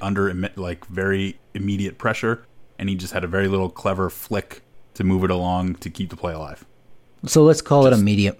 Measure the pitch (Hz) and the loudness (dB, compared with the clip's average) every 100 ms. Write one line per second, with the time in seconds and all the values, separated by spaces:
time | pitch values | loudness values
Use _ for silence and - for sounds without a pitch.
0 | 98 101 98 90 101 - 90 85 - 92 | -4 -2 -2 -2 -8 -8 -10 -10 -10 -4
1 | 95 98 98 - _ - 101 98 98 - | -2 -2 -4 -8 _ -8 -4 -4 -6 -4
2 | 110 107 113 117 - - - - 98 95 | -4 -2 -2 -4 -8 -20 -20 -8 -6 -4
3 | 92 92 87 95 98 95 92 - 104 92 | -6 -6 -4 -2 0 0 -2 -4 -4 -2
4 | 92 - - 104 - - _ - - - | -4 -6 -6 -6 -6 -16 _ -20 -20 -2
5 | 95 92 92 90 90 90 92 85 - - | 0 2 0 0 0 -2 -2 -6 -10 -8
6 | 190 - 90 80 73 - - _ _ - | -10 -6 -8 -8 -12 -16 -20 _ _ -20
7 | _ _ 139 160 151 156 - 143 135 120 | _ _ 0 6 6 6 4 6 8 6
8 | 101 101 101 - | 4 4 2 0